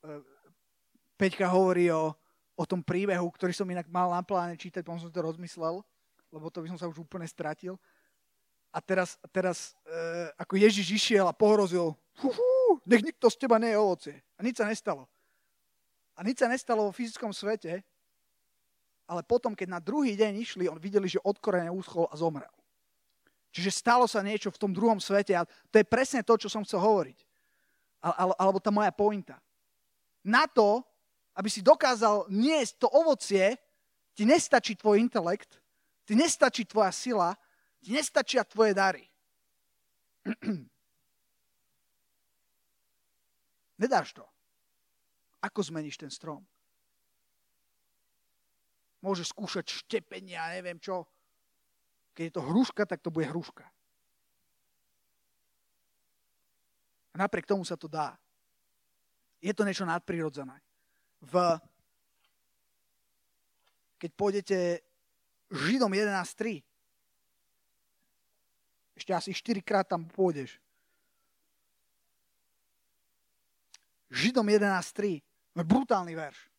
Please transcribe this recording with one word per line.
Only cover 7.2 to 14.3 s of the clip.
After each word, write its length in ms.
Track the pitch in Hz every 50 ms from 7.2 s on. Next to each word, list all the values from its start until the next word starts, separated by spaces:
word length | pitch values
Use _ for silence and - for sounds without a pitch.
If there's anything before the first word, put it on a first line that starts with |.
| 165
stratil. 520 | 160 - - 175 151 156 _ - 180 185 190 _ _ _ _ _ _ _ _ _ _ _ _ _ _ _ _ _ _
A 160 | _ 160 -
teraz, 320 | - 190 185 180 175 - _ _ - _
teraz, 400 | 190 180 185 175 - - - - _ _ -
e, 400 | 165 165 165 165 165 170 175 160 -
ako 240 | _ 175 _ - 196
Ježiš 320 | 208 214 208 202 196 160 196
išiel 320 | 214 - - 233 202 190
a 80 | 175 160
pohrozil, 640 | _ 220 208 214 208 202 180 170 180 175 165 156 _ _ _ _
„Fú, 140 | - - 269
fú, 500 | 240 - 480 508 523 523 508 480 381 285 _
nech 160 | 175 226 226
nikto 320 | 208 320 - _ - 233 -
z 40 | -
teba 160 | - 262 233
nie 160 | 220 226 233 220
je 60 | 208
ovocie.“ 360 | 214 202 180 165 - 147 143 143 _ _